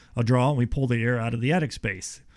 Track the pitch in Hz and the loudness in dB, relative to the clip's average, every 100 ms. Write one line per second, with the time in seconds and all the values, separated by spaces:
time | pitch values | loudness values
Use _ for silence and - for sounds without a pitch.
0 | - - 113 127 127 143 120 139 131 120 | -12 -2 2 4 4 2 0 0 0 0
1 | 117 123 113 117 123 175 147 - - 95 | 0 0 -2 -2 0 0 0 -4 -6 -6
2 | - - - | -10 -16 -20